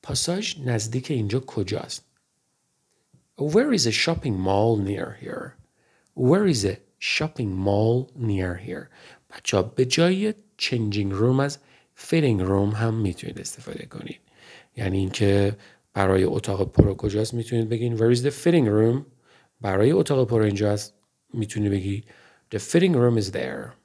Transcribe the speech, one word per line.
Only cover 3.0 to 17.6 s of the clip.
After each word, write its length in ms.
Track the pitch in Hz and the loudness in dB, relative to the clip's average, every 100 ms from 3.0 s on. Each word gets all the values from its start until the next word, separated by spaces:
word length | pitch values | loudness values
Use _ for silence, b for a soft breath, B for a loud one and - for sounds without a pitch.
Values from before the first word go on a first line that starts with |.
| _ _ _ - 147 | _ _ _ -6 0
Where 180 | 180 294 | 2 2
is 140 | 220 113 | 2 0
a 80 | 107 | 0
shopping 320 | - 165 135 95 92 | -2 -2 -2 -2 2
mall 280 | 98 113 110 98 | 2 4 2 0
near 260 | 98 - - | -4 -8 -10
here? 240 | - - - - _ _ _ _ _ - 127 | -12 -12 -12 -18 _ _ _ _ _ -2 2
Where 180 | 180 202 | 4 4
is 80 | 127 98 | 2 0
a 40 | 92 _ _ - | -4 _ _ -4
shopping 400 | - 156 - 110 92 95 | -2 -4 -4 -4 -2 0
mall 300 | 101 110 120 131 151 113 | 2 2 2 -2 -6 -2
near 240 | 98 92 90 110 | -2 -2 -6 -10
here? 220 | - - B B B _ | -12 -14 B B B _
بچه‌ها، 320 | - - 101 | -10 0 0
به 220 | 110 - | 0 0
جای 500 | 127 143 170 190 214 214 _ - | 0 2 2 2 -2 -4 _ -10
changing 540 | - 123 107 101 98 | -4 -2 -2 -2 -2
room 280 | 98 117 131 | 0 2 2
از 180 | 139 139 b b b _ | 0 -6 b b b _
fitting 440 | - 165 143 104 | -2 0 2 0
room 340 | 92 98 101 | 2 2 0
هم 200 | 107 113 | 0 -2
می‌تونید 460 | 110 101 - - - | 0 -2 -4 -10 -12
استفاده 460 | - - - - - | -14 -14 -14 -14 -14
کنید. 340 | - - - _ B B B B - | -14 -14 -16 _ B B B B -8
یعنی 220 | 98 95 | -4 -2
اینکه 580 | 95 - 101 101 101 110 B B B | -2 0 2 4 2 -2 B B B
برای 300 | - 95 95 | 0 2 4
اتاق 480 | 90 - - 98 95 | 2 0 -4 -2 2
پرو 220 | - 101 | 6 6
کجاست 400 | 95 107 101 113 | 4 -4 -2 -4
می‌تونید 340 | 120 110 120 | -4 -4 -2